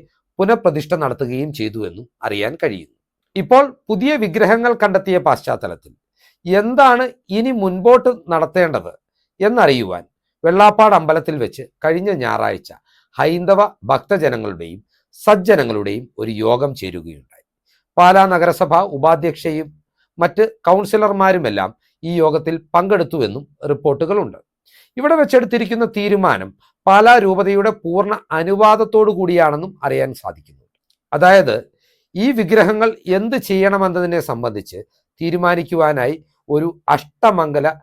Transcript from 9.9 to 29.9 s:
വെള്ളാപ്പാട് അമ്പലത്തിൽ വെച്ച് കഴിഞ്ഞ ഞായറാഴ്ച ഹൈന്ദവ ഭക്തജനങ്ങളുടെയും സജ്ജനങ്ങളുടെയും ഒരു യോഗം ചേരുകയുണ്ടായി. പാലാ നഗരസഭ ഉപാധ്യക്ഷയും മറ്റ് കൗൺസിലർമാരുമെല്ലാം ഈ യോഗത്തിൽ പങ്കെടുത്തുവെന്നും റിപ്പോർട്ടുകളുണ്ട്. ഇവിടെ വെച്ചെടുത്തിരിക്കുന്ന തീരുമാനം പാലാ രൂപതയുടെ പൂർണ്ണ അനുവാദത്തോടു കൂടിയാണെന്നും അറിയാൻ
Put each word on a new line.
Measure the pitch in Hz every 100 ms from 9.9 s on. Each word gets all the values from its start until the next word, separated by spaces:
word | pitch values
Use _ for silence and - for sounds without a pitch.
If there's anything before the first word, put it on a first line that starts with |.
| 87 85 _ _ _
വെള്ളാപ്പാട് | 160 185 208 208 214 190
അമ്പലത്തിൽ | 156 160 156 151
വെച്ച് | 107 - 123 _
കഴിഞ്ഞ | 156 165 196 170
ഞായറാഴ്ച | 120 110 110 101 - - _ _ _ -
ഹൈന്ദവ | 147 175 175 196 208 - 101
ഭക്തജനങ്ങളുടെയും | 135 - 196 147 120 107 85 85 95 _ _ _ _
സജ്ജനങ്ങളുടെയും | - 214 185 190 120 107 101 101 - -
ഒരു | 110 107
യോഗം | 110 123 139 -
ചേരുകയുണ്ടായി. | 95 87 80 76 _ _ _ _ _ _ _ -
പാലാ | 180 190 190
നഗരസഭ | 180 170 - 170 170 196 143
ഉപാധ്യക്ഷയും | 156 165 165 147 170 156 156 _ _ _ _ -
മറ്റ് | 170 - 220 - -
കൗൺസിലർമാരുമെല്ലാം | 190 196 214 214 196 190 180 131 101 95 - _ _ 160
ഈ | 170
യോഗത്തിൽ | 156 156 156 165 -
പങ്കെടുത്തുവെന്നും | 175 190 202 165 160 110 104 147 _ 147
റിപ്പോർട്ടുകളുണ്ട്. | 147 147 139 160 202 135 98 _ _ _ _ _ -
ഇവിടെ | 285 320
വെച്ചെടുത്തിരിക്കുന്ന | 285 247 240 233 220 226 233 208
തീരുമാനം | 202 202 185 104 95 - _ _ -
പാലാ | 196 220 240
രൂപതയുടെ | 196 190 190 196 208 214
പൂർണ്ണ | 165 175 202 208 - 160
അനുവാദത്തോടു | 170 196 214 214 214 214 214 190
കൂടിയാണെന്നും | 180 175 156 147 190 190
അറിയാൻ | 139